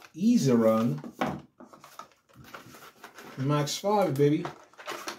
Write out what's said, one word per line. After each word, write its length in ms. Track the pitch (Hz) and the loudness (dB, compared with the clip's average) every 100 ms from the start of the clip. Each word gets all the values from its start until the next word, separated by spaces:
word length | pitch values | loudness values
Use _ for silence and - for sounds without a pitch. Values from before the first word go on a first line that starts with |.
| - | -20
Easy 380 | 156 208 240 139 | -2 2 4 4
Run 500 | 120 110 110 120 147 - - 107 - - _ - - - - - _ _ - - - - - - _ - - - - | 4 4 4 0 -2 -10 -6 -6 -6 -12 _ -20 -20 -20 -20 -20 _ _ -20 -20 -20 -20 -20 -20 _ -20 -20 -20 -6
Max 400 | 135 147 147 - | -2 0 -2 -4
five, 360 | 196 208 185 | -2 0 0
baby. 320 | 139 147 151 - - - _ - - - | 2 2 2 -4 -14 -20 _ -14 -12 -12